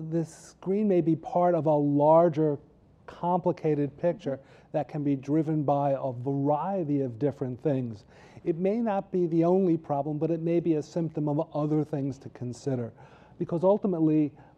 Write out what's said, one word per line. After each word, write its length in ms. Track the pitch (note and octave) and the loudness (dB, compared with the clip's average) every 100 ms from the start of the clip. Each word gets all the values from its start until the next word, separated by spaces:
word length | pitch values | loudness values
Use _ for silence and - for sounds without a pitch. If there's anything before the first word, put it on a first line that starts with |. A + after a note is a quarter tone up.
| D#3+ | -4
this 240 | E3 D#3+ | -4 -4
screen 540 | - - - F3 G3 G#3+ | -8 -20 -10 -2 0 2
may 140 | F3+ | 4
be 140 | E3 D#3 | 4 0
part 400 | - F3 F3+ E3+ | 0 2 4 4
of 100 | D3 | 2
a 100 | D3+ | 2
larger, 800 | C#3+ C#3+ D3 D#3+ F3 D3+ D#3 C#3+ - _ _ _ - | 2 4 6 8 6 4 0 -2 -8 _ _ _ -20
complicated 920 | - F3 F3+ F3 E3 D#3+ D3 C#3+ - | -8 -2 0 0 -2 -2 -2 -2 -2
picture 420 | F3 A#2 - C3+ - - _ | -4 -4 -6 -8 -10 -20 _
that 160 | D#3 C#3+ | -6 -6
can 160 | D3+ | -4
be 120 | C#3+ C#3 | -2 -2
driven 480 | C3 D#3 D3+ D#3 | 0 -2 0 0
by 280 | C#3 C#3+ C#3+ C3+ | 0 0 0 -2
a 120 | C3+ | -4
variety 920 | B2 B2+ C#3 C#3 D3 E3+ G3 D3+ C#3+ | -6 -4 -2 0 0 -2 -4 -2 -2
of 160 | C3 A2 | -2 -2
different 440 | C#3+ C3 C3 B2 | -4 -4 -8 -4
things. 440 | D#3 C3 A#2+ A2 - - - - | -2 -2 -4 -10 -18 -20 -20 -8
It 140 | F3 E3 | -4 -2
may 200 | F#3 A3 | -2 -2
not 340 | A3+ G3 F#3+ | -2 -2 -2
be 160 | F#3 F3 | -2 0
the 160 | E3 E3 | 2 4
only 320 | F#3 F#3 E3 | 4 4 0
problem, 400 | - C#3+ C#3+ D3+ | -2 -4 -4 -2
but 120 | D#3+ | -2
it 100 | E3 | -2
may 180 | E3 E3+ | 0 0
be 160 | E3+ D3+ | 0 0
a 80 | |
symptom 440 | C#3+ F3 D#3+ D#3 D3 | -2 -4 -4 -2 -2
of 200 | D3 D3+ D3 | -2 -2 -4
other 280 | D3+ D#3 | -2 0
things 340 | D3 C#3+ C#3 C3 | -2 -4 -6 -8
to 100 | - | -14
consider. 640 | - B2 A#2 C#3 B2+ A#2 - - - - - | -12 -10 -8 -6 -4 -6 -12 -20 -20 -18 -10
Because 240 | F3 E3+ | -6 0
ultimately, 680 | F#3 G#3 G#3 E3 D#3+ D#3 D3 - - | 2 2 0 0 2 2 0 -4 -20